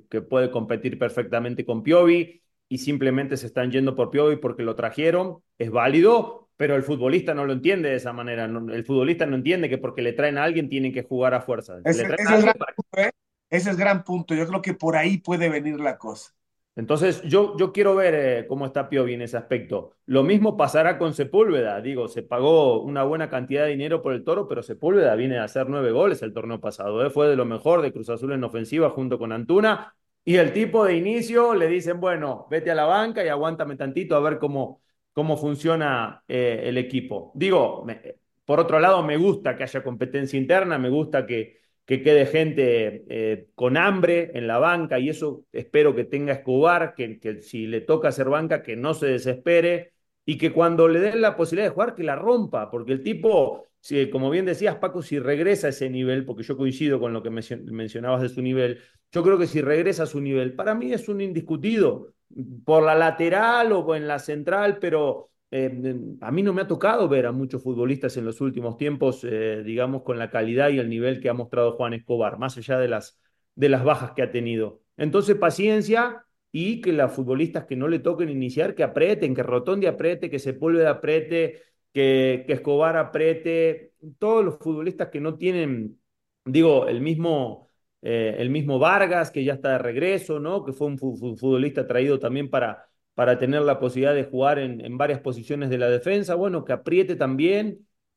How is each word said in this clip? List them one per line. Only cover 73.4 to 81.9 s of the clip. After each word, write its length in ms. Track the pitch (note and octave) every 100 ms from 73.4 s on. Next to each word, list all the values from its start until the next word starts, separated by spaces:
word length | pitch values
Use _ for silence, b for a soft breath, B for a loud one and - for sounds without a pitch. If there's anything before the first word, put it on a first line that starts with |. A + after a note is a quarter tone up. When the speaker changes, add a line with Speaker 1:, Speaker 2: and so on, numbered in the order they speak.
| _ -
Speaker 1:
de 120 | C#3
las 140 | C3
bajas 280 | C3 D3 B2 -
que 60 |
ha 100 | B2+
tenido. 500 | B2 A#2 A2+ G#2+ - _ -
Entonces, 400 | D3+ F#3+ G3 G3+
paciencia 880 | E3+ E3 G#3 G#3+ G#3 A3+ A#3+ A3+ _ _ _
y 280 | D#3 F#3 A#3
que 120 | F#3
las 200 | D3+ B2+
futbolistas 520 | - B2+ C3 D#3+ E3 -
que 100 | B2+
no 120 | D3
le 120 | E3
toquen 300 | D#3+ D#3 E3
iniciar, 460 | C3+ B2+ C3 F3+ -
que 80 |
aprieten, 520 | C#3 - E3+ G#3 D3+ C3
que 80 |
Rotondi 440 | A#2+ B2 B2 G3 F#3
apriete, 420 | - D#3+ E3+ E3+
que 100 | C3+
Sepúlveda 520 | C3+ - D#3+ E3+ D#3
apriete, 720 | C#3 D3 D#3+ D#3 E3 D#3+ B B B _